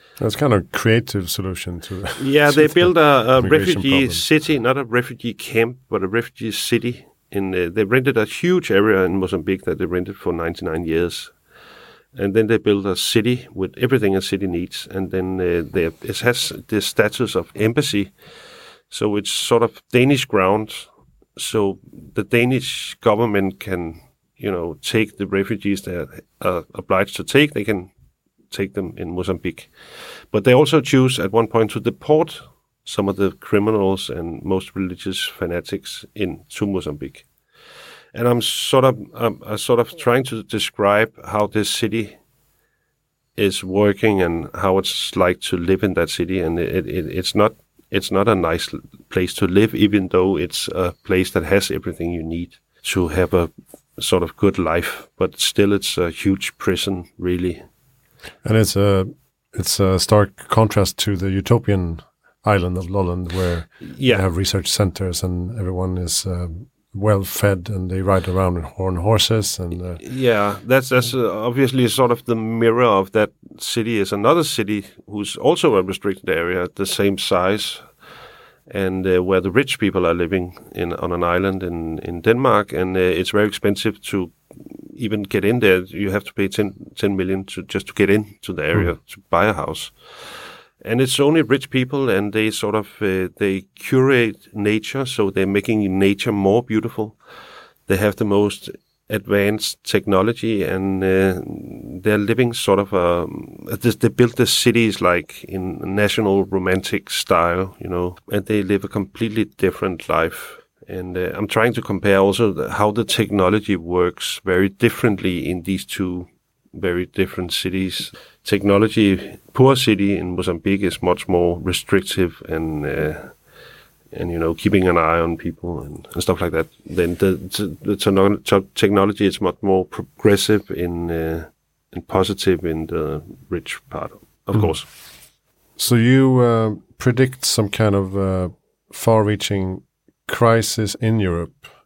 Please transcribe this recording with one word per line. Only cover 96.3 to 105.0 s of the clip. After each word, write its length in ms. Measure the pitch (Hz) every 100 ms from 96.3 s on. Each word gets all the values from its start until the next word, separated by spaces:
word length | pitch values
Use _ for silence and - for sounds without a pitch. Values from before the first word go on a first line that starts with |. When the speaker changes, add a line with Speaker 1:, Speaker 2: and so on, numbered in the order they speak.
Speaker 2:
more 300 | 101 98 110
beautiful. 540 | 123 107 113 - 110 _ _ - - - - _ -
They 120 | 98
have 180 | 107 -
the 80 |
most 460 | 104 101 104 - - - _ _ -
advanced 760 | 107 98 101 101 107 - -
technology, 800 | - 104 104 95 107 117 113 104
and, 400 | 82 95 98 95
uh, 380 | 95 95 95 90 - - - - - 87
they're 140 | 107 107
living 380 | 104 117 120
sort 240 | 117 - 95
of, 160 | 98
um, 720 | 95 87 85 78 - - - - -
this, 160 | 120 -
they 120 | 113
build 280 | - 123 -
the 100 | 117
cities, 560 | - 123 117 110 95